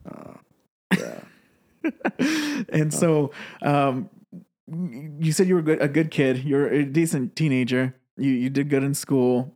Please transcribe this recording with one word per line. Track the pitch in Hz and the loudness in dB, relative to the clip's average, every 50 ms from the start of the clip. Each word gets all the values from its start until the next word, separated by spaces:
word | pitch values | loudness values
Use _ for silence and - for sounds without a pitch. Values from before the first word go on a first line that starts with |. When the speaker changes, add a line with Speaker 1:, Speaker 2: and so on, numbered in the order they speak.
| - - | -18 -18
Speaker 1:
Uh, | - - - - - - _ _ _ _ _ _ _ _ _ - 185 - | -18 -16 -18 -20 -20 -20 _ _ _ _ _ _ _ _ _ -2 -2 -2
yeah. | - 58 55 - - - _ _ _ _ _ _ _ _ _ _ - | -2 -8 -10 -14 -16 -20 _ _ _ _ _ _ _ _ _ _ -6
Speaker 2:
<laughs> | 311 - _ - - - - 262 302 320 311 302 294 285 - 202 - | -6 -6 _ -6 -6 -2 0 -2 0 0 -2 -4 -4 -4 -6 -6 -2
And | - 156 151 156 | 0 0 0 0
Speaker 1:
Oh. | 147 - | 0 2
Speaker 2:
so, | 180 165 156 151 143 131 - - - - - - | 2 4 4 2 2 -2 -4 -12 -16 -18 -14 -6
um, | - 147 143 143 139 139 127 131 101 - _ - _ _ - 175 - _ _ _ _ | -2 0 2 2 2 2 0 -2 -6 -8 _ -20 _ _ -20 -20 -20 _ _ _ _
y-, | - 160 170 180 143 113 131 156 156 147 147 | -12 -8 -8 -8 -8 -8 -10 -14 -14 -8 -4
you | 165 160 | -2 -2
said | 151 - 185 185 | 2 2 4 4
you | 185 | 4
were | 175 | 2
good, | 156 151 156 - | 4 2 2 2
a | 143 143 | 0 0
good | 139 160 170 160 | 2 0 0 0
kid. | - - 139 131 127 131 131 | 0 0 2 2 2 0 0
You're | 147 139 139 143 | 0 0 2 2
a | - 127 147 143 | 2 2 0 0
decent | 135 135 165 165 160 170 139 123 104 - | 2 2 0 2 2 0 -2 -2 -4 -2
teenager. | - 160 147 131 127 123 120 127 127 131 127 - _ _ _ _ | 0 0 2 2 2 2 2 2 0 0 -2 -4 _ _ _ _
You, | - 135 139 | -2 0 0
you | 131 120 127 131 | 0 0 0 0
did | 135 143 143 143 | 0 -2 0 2
good | 139 135 | 2 2
in | 135 139 143 | 2 0 -2
school. | - - - 139 131 123 127 123 120 131 143 - | -4 -2 0 2 2 4 4 2 2 -2 -4 -10